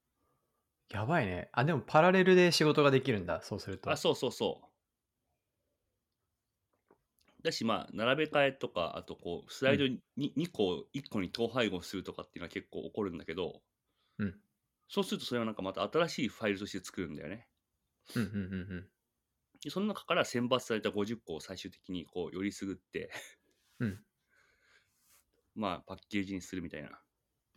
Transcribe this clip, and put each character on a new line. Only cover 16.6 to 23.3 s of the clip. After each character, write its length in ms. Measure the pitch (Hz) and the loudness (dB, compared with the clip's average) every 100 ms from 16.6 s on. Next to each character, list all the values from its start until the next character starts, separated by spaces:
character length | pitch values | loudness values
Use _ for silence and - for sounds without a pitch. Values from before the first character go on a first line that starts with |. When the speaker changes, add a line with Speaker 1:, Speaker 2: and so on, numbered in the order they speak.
| 101 | -4
Speaker 2:
し 60 | |
て 120 | 98 | -8
作 180 | - - | -8 -6
る 80 | 87 | -6
ん 60 | 76 | -6
だ 60 | |
よ 80 | 76 | -10
ね。 180 | 110 - _ _ _ _ _ - 120 | -12 -16 _ _ _ _ _ -10 -6
Speaker 1:
う 40 | |
ん 40 | |
う 20 | 98 | -4
ん 40 | |
う 20 | |
ん 220 | 101 95 | -4 -6
う 220 | 95 92 90 | -6 -8 -10
ん。 80 | 87 _ _ _ _ _ _ _ | -12 _ _ _ _ _ _ _
Speaker 2:
で、 80 | 151 | -8
そ 100 | 185 | -4
の 60 | 208 | -4
中 200 | 196 - | -4 0
か 100 | 175 | 0
ら 100 | 135 | 2
選 220 | 120 120 | 0 2
抜 120 | 127 | 0
さ 140 | - | 0
れ 80 | 110 | -2
た 80 | 104 | 0
五 160 | 98 104 | 0 -2
十 120 | 117 | -4
個 180 | - 78 | -8 -10
を 40 | |
最 180 | - 95 | -10 -12
終 120 | 95 | -12
的 220 | - - | -14 -10
に 160 | 92 76 | -8 -6
こ 220 | 90 78 | -6 -6
う、 40 | 87 | -4
よ 60 | |
り 100 | 101 | -4
す 140 | - 98 | -4 -6
ぐ 80 | |
っ 20 | 92 | -8
て、 360 | _ - - - - | _ -10 -10 -12 -14